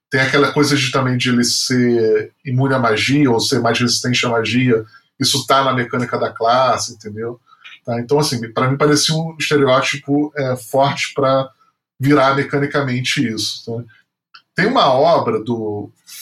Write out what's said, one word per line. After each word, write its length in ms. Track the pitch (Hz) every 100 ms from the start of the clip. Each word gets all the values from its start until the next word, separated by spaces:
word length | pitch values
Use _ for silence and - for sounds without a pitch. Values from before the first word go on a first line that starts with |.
| _
Tem 120 | 131
aquela 300 | 131 147 143
coisa 240 | 147 139 139
de, 160 | 131
também 260 | 139 127 127
de 120 | 127
ele 140 | 120
ser 880 | 120 - - 127 123 117 110 107 113 _ 139
imune 280 | 127 135
à 60 | 131
magia 520 | 117 107 104 143 139
ou 80 | 113
ser 200 | - 120
mais 200 | 113 120
resistente 460 | 120 - 123 120 123
à 40 |
magia. 540 | 117 107 123 127 110 - - _ -
Isso 260 | 135 135 -
tá 180 | 135
na 100 | 131
mecânica 440 | 127 120 - 120 -
da 120 | 113
classe, 640 | - 113 127 131 - -
entendeu? 460 | 113 107 104 117 120 _ _ - - -
Tá? 140 | 117
Então, 200 | 120 147
assim, 320 | 147 123 117
pra 160 | 120 131
mim 80 | 147
parecia 360 | 151 143 -
um 220 | 160 165 151
estereótipo, 920 | - 147 139 165 - 143 - 143 151 147
é, 180 | 131 127
forte 580 | - 135 139 - -
pra 360 | - 135 135 131 _ _ _ _ -
virar 340 | 131 147 135
mecanicamente 960 | 139 139 143 143 147 131 123 127 147 117
isso, 380 | 107 - - -
tá? 180 | 117 117 _ _ _ _ - _ -
Tem 100 | 202
uma 280 | 262 139
obra 500 | 127 160 151 120 110
do 480 | 107 117 107 104 104 _ - -